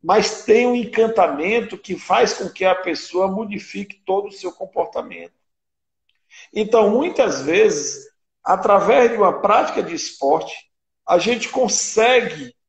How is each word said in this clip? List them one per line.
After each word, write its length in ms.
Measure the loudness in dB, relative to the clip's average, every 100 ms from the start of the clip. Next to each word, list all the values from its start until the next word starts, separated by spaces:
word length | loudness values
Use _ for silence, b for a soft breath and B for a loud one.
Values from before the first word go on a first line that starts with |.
mas 440 | 2 2 2 -6 2
tem 220 | 4 4
um 80 | 0
encantamento 1000 | -2 0 0 2 0 0 -2 -2 -4 -14
que 200 | -10 -12
faz 360 | -2 2 2
com 140 | 0 -8
que 140 | -2
a 120 | 0 0
pessoa 520 | -2 -8 -6 -2 -2
modifique 720 | -2 -8 -10 -12 -14 -14 -16 -4
todo 220 | -4 -4
o 40 |
seu 200 | -12 -14
comportamento. 800 | -12 -10 -6 -6 -6 -12 -16 -20 _ _ _ _ _ _ _ _ _ _ B B
Então, 360 | -6 2 4 4
muitas 520 | 2 -2 0 0 0
vezes, 640 | 0 2 2 2 -6 -12 -18 _ _ _
através 680 | -2 0 4 2 4 4 4
de 60 | 4
uma 240 | 0 2
prática 400 | 2 2 2 -4
de 140 | -6 -8
esporte, 760 | -10 -6 -2 -2 -4 -14 _ _ _ _ -2
a 120 | 0
gente 320 | 0 -2 -4
consegue 1040 | -2 -2 -2 -2 0 2 2 0 -10 -16 _